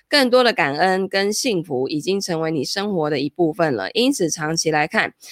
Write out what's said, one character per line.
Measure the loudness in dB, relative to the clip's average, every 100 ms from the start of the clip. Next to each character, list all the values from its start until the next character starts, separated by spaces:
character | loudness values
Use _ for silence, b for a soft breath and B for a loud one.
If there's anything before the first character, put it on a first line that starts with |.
| -2
更 | 2 4
多 | 4
的 | 4
感 | 2 0 2
恩 | 2 2 0
跟 | 0 0
幸 | -2 -2 -2
福 | -2 -2 -2
已 | -2
经 | -2 -2
成 | -2 -2
为 | -2
你 | -2
生 | -4 -4 -2
活 | 0 0
的 | 0
一 | -2
部 | 0 0
分 | 2 0
了。 | 0 -2
因 | 0 0
此， | 2 -2
长 | -2 -4 -2
期 | 0
来 | 0 0
看， | 0 -2 -6 B